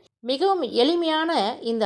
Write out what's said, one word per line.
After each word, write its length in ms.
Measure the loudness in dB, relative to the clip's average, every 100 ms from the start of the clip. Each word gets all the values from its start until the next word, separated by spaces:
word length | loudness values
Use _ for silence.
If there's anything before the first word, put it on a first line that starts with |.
| _ _
மிகவும் 400 | -6 0 2 0 0 2
எளிமையான 500 | 2 2 0 0 0 0 0 -2 -4
இந்த 160 | -2